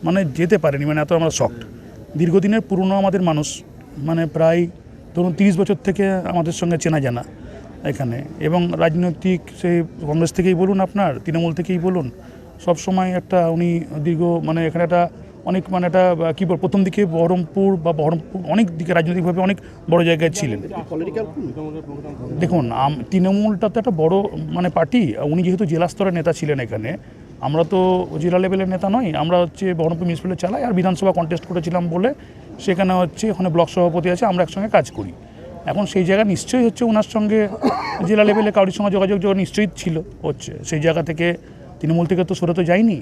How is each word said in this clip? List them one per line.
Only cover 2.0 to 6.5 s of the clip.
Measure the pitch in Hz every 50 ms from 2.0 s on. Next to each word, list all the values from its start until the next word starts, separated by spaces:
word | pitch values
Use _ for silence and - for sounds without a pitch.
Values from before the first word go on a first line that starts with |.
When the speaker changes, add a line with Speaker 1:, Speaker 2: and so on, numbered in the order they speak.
| - - -
Speaker 1:
দীর্ঘদিনের | 147 170 170 160 196 165 202 214 226 220 -
পুরনো | 196 180 190 190 196
আমাদের | 196 196 196 180 196 180
মানুষ, | 170 160 151 151 - - - - - - - - - - -
মানে | 139 151 165 165 165
প্রায় | 156 - 156 160 160 165 175 175 170 170 - - - - - - - -
ধরুন | 165 175 180 165
তিরিশ | 151 196 202 185 160
বছর | 196 - 202 - -
থেকে | - 180 151 202 196 190 185 175 175 175
আমাদের | 180 165 160